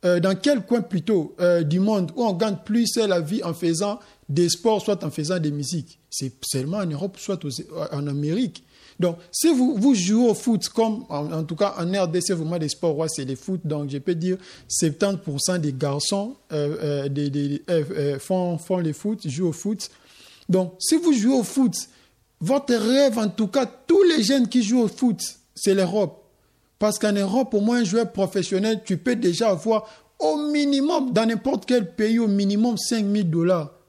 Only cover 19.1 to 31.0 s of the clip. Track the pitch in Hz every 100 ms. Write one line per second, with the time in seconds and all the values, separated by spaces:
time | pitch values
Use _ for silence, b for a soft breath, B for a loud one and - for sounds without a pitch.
19.1 | 220 151 135 180 147 196 220 - B B
20.1 | B B B B 185 180 - - 311 339
21.1 | 262 220 262 202 - 254 - - b b
22.1 | b _ _ 165 277 277 240 247 262 277
23.1 | 226 214 - 208 277 254 - - 349 359
24.1 | 311 202 269 233 254 202 247 226 - 247
25.1 | 202 - - _ - - 196 180 208 190
26.1 | - _ _ _ _ _ _ 214 208 214
27.1 | 202 196 262 262 208 208 240 214 220 233
28.1 | - 196 202 175 190 214 220 - 185 -
29.1 | 240 196 165 226 180 214 220 B B B
30.1 | _ 311 302 302 294 285 277 285 339